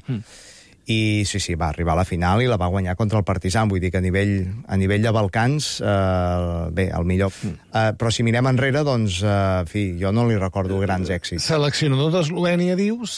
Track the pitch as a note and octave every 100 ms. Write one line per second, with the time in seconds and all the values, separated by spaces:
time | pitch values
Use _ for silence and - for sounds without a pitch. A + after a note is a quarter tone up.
0 | - A#2 - - - - - - - A2+
1 | A2 G#2 G2+ G2+ - E2+ E2 D#2 E2+ E2
2 | F#2 F2 F2 G2+ B2+ A2 F2 G2 F#2 F2+
3 | A2 G#2+ F#2+ F2+ F#2+ A2+ A2 F#2+ F2+ F#2
4 | F#2 F#2+ G2+ G2+ F#2 G#2+ - G2 F#2+ G#2
5 | A2+ A2 G2+ A2+ A#2 D3+ - - G#2 G2
6 | F#2+ F#2 F2+ F2+ F2 E2+ E2 E2 F#2 D#2+
7 | E2+ F#2 G2 - G#2+ D#2 - A2 A2 G#2
8 | A#2 G#2+ A#2 A#2+ C3 B2+ C3+ C#3 D3 B2
9 | G#2+ F2+ G#2 G2+ G2 F#2 E2+ G#2+ G2 F2
10 | F#2+ A2 A#2+ G#2+ F#2 G2 F#2 G2 G2 F#2
11 | F2+ F2 - E2+ - D#3+ D3 - D3+ C3
12 | D3+ F3+ D3+ F3 F3 F3 F3+ F#3 G3+ A#3
13 | A3+